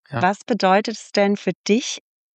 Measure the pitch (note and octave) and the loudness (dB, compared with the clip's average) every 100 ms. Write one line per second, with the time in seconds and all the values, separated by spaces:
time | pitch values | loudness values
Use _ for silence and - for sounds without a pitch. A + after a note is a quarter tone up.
0 | _ C3 F3+ G3+ - A3+ F#3+ F#3+ G#3+ A3 | _ -2 -2 -2 -4 0 2 2 0 -8
1 | - - G3+ G3+ - F3+ - G#3+ - - | -4 0 0 0 -4 -6 0 -2 -2 -10
2 | _ _ _ | _ _ _